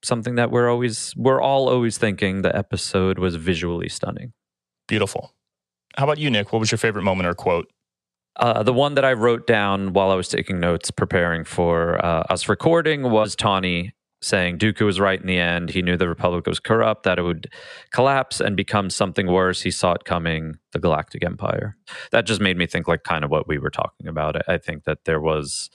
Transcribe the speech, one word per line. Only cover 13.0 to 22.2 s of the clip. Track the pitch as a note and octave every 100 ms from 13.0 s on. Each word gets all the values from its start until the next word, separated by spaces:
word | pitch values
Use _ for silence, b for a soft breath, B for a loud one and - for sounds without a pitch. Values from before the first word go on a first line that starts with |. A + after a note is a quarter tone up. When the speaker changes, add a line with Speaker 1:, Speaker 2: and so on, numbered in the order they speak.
| B2+
Speaker 1:
was | G#2+ G#2
Tawny | - A2 F#2+ F#2 F2 F#2 - _ _
saying | - G2 F2 F2
Dooku | A2 -
was | G#2+ F#2
right | G2 F#2+
in | F#2
the | F2+
end. | F2 F2 E2+
He | F#2+
knew | F2 F2
the | F2+
Republic | E2 F2+ F2 F2
was | F2
corrupt, | - A2+ A2+ G#2+
that | F#2+ F2+
it |
would | F2 E2 - B B B B
collapse | - C3+ C3+ - -
and | G#2+ G2
become | G2 G#2 F#2+
something | - G2 E2+ F#2
worse. | F#2 F#2 F2+
He | F#2
saw | - F2+
it | F2
coming, | - F2 E2 D#2+ D#2+ D#2 _
the | -
Galactic | E2+ D2+ - D#2+
Empire. | E2+ F2+ - - G#2 - - B B
That | A#2